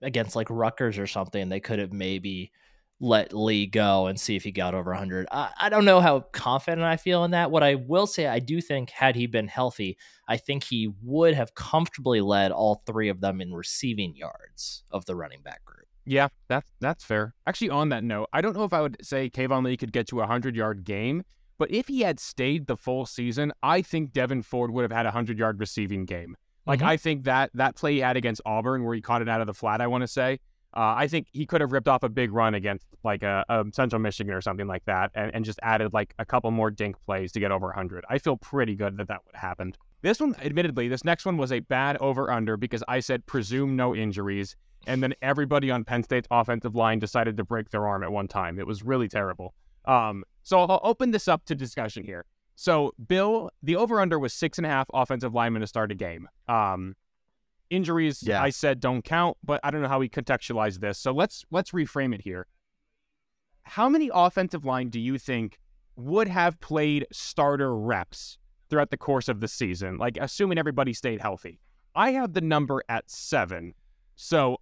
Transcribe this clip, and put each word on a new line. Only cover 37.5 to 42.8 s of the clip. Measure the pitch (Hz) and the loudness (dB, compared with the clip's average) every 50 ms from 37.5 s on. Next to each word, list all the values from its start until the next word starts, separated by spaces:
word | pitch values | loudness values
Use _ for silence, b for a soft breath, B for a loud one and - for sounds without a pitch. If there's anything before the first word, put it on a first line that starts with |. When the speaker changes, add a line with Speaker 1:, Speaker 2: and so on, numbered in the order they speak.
| 98 | 0
Speaker 2:
over | 95 95 90 | 0 -2 -4
a | 92 | -6
hundred. | 98 92 90 95 87 - 98 | -6 -6 -6 -8 -10 -6 -4
I | 120 143 | -4 -2
feel | - 165 135 113 | 0 0 -2 -2
pretty | - - - 139 127 110 104 | -2 -4 -2 0 0 0 0
good | 98 104 101 98 | 0 -2 -2 -2
that | 98 104 | -4 -6
that | 87 107 92 - | -8 -8 -10 -12
would | _ - | _ -14
have | - - 92 | -10 -8 -8
happened. | 90 - 92 92 92 - - - _ _ | -6 -6 -8 -10 -10 -12 -18 -20 _ _
This | - 175 220 - | 0 0 2 2
one, | 302 294 233 - 131 | 2 0 0 -2 -4
admittedly, | 147 143 156 175 160 135 127 120 120 | -2 0 0 0 0 0 -2 -2 -2
this | 127 127 - | -2 -2 0
next | 170 170 - - | 0 0 0 0
one | 190 180 | -2 0
was | 160 139 123 131 | 0 0 0 -2
a | 120 | -2
bad | - - 135 127 135 139 143 143 | -2 0 0 0 2 2 0 0
over-under | 135 139 131 127 135 - 127 117 113 107 110 | 0 0 0 0 0 0 0 0 0 0 -2
because | 101 110 123 - 113 | -2 -2 -4 -4 -4